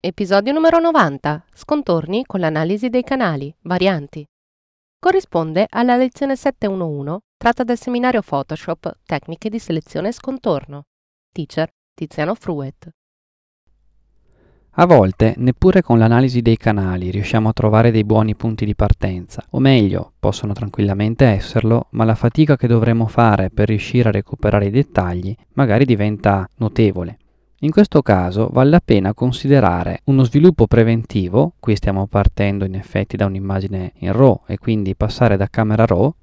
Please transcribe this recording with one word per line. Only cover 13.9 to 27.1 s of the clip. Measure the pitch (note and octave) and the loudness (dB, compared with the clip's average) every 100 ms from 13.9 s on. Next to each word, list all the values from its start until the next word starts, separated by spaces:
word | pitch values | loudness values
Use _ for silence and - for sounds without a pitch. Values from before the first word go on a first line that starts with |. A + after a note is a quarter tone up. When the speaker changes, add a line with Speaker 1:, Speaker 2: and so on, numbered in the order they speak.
| _ _ _ _ _ _ _ _ | _ _ _ _ _ _ _ _
Speaker 2:
A | - F3+ | 0 6
volte, | D3+ F#2+ - A2+ - | 6 6 2 0 2
neppure | B2 - F#3+ F#3+ | -2 2 2 2
con | - A#2 | 2 4
l'analisi | A2+ A#2 C3 B2 | 4 4 2 0
dei | A#2 A2+ | 0 0
canali | - G#2 F#2+ F2+ F2+ | 0 -2 -2 -4 -4
riusciamo | G2 G2+ A2+ G#2+ | -6 -2 0 0
a | |
trovare | - G#2+ G#2+ A#2 | 0 2 4 4
dei | A2 | 2
buoni | G#2 A2 A2 G#2 | 2 2 0 -2
punti | A#2 A2 | -4 -4
di | G#2+ G2+ | -4 -2
partenza, | G2+ - G2+ F2+ F#2 - - | 0 0 0 -6 -10 -18 -8
o | B2+ | 0
meglio, | C3+ C3 G2+ F#2+ - _ | 2 4 2 -2 -8 _
possono | - - G#2+ | -4 -4 -8
tranquillamente | G2+ G#2 - G2+ G2 G#2+ A#2 | -8 -8 -2 -2 0 -4 2
esserlo, | C3 G2 - A#2 A2 A#2 - | 2 2 -2 -2 0 0 -2
ma | A2+ | -2
la | A2+ | 0
fatica | A2 A#2 - D3+ C#3 | 2 0 2 2 2
che | A#2+ | 2
dovremo | A#2 A2+ A#2 A2+ | 2 2 0 0
fare | - A#2 G2+ B2+ | 2 2 2 -2
per | - G#2+ | -2 0
riuscire | G#2+ - B2 A#2 | 0 -2 0 0
a | |
recuperare | G#2 - - G#2 G#2+ G2+ | 0 -6 -4 0 0 0
i | |
dettagli | A2+ D3 - F2+ F2+ F#2 G#2+ _ | -2 -2 -2 -2 -4 -8 -10 _
magari | - C3+ G#2+ | -2 0 2
diventa | C3 G#2+ G#2 G#2+ G#2+ G2 F#2 _ | 2 2 0 0 0 0 -4 _
notevole. | A2+ - A2 F#2 F2 | -4 0 0 0 -10